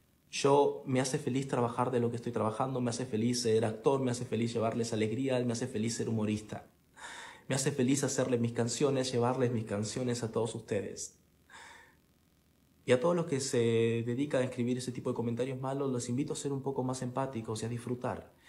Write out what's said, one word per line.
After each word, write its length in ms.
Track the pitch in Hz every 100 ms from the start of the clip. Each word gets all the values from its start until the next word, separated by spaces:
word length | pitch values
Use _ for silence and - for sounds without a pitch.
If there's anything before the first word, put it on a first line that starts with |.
| _ _ _
Yo, 540 | - 139 143 143 - -
me 140 | 127
hace 180 | 131 151
feliz 280 | 143 127 135
trabajar 420 | 135 120 117 123
de 100 | 123
lo 80 | 117
que 80 | 117
estoy 160 | 120
trabajando, 480 | 117 107 110 131 131
me 80 | 120
hace 160 | 113 127
feliz 360 | 110 117 120
ser 200 | 113 110
actor, 380 | 110 110 - 135
me 100 | 131
hace 140 | 120 -
feliz 280 | 113 117
llevarles 380 | 117 110 113 113
alegría, 480 | 110 107 135 135 127 123
me 80 |
hace 140 | 117 120
feliz 280 | 110 110 -
ser 140 | 117
humorista. 580 | 110 107 104 - - - _ _ - - - - - -
Me 80 | 131
hace 160 | 147
feliz 320 | 139 123 135
hacerles 380 | 135 - 127 120
mis 100 | 117
canciones, 580 | 117 120 - 143 135 127
llevarles 420 | 120 120 127 123
mis 100 | 120
canciones 600 | 107 101 107 - 123 120
a 80 | 110
todos 200 | 110 113 117
ustedes. 640 | - 104 95 - - - _ _ _ - - - - _ _ _ _ _ _ _ _ _ -
Y 80 |
a 60 | 123
todos 160 | 170 175
los 100 | 165
que 140 | 135
se 640 | 127 127 117 113 117 117 117
dedican 360 | 120 147 139
a 40 | 123
escribir 320 | - 120 123
ese 140 | 123
tipo 160 | 120 127
de 60 | 123
comentarios 440 | 117 117 127 127
malos, 320 | 131 139 139
los 160 | 123 120
invito 260 | 123 147
a 40 | 151
ser 160 | 143
un 80 | 139
poco 220 | 135 135
más 180 | 127 127
empáticos 600 | 127 127 135 117 113 110
y 20 | 113
a 40 |
disfrutar. 640 | 120 123 123 127 98 - -